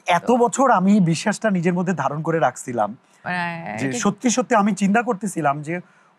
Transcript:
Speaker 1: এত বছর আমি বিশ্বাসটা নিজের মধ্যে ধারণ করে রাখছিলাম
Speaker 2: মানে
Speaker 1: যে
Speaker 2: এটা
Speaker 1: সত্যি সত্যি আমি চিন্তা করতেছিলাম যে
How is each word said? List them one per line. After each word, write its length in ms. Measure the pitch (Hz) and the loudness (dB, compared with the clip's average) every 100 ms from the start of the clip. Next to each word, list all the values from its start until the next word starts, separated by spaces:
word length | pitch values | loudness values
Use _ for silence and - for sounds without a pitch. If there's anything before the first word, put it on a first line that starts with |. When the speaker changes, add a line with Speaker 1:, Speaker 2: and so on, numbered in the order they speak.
| - | 0
Speaker 1:
এত 240 | 170 - | 0 2
বছর 400 | 247 233 - 262 | 2 2 2 4
আমি 300 | 202 190 208 | 4 4 4
বিশ্বাসটা 500 | 165 156 220 190 220 | 4 2 -2 -2 0
নিজের 240 | 185 175 | 0 0
মধ্যে 180 | 180 185 | 0 -2
ধারণ 300 | 156 139 147 | -2 -2 -4
করে 160 | 160 165 | -2 0
রাখছিলাম 580 | 135 - - 117 104 120 _ _ | 0 -2 -8 -2 -2 -4 _ _
Speaker 2:
মানে 540 | - 180 170 165 131 107 | -8 -6 -6 -8 -10 -6
Speaker 1:
যে 100 | 135 | -6
Speaker 2:
এটা 100 | 240 | -2
Speaker 1:
সত্যি 320 | 202 - 254 | -4 -2 -2
সত্যি 260 | 233 - 220 | -2 0 2
আমি 180 | 208 | 2
চিন্তা 280 | 185 190 220 | 0 2 2
করতেছিলাম 600 | 240 202 202 170 147 147 | 0 -4 -4 -2 -2 -2
যে 180 | 147 175 - _ _ | -6 -8 -10 _ _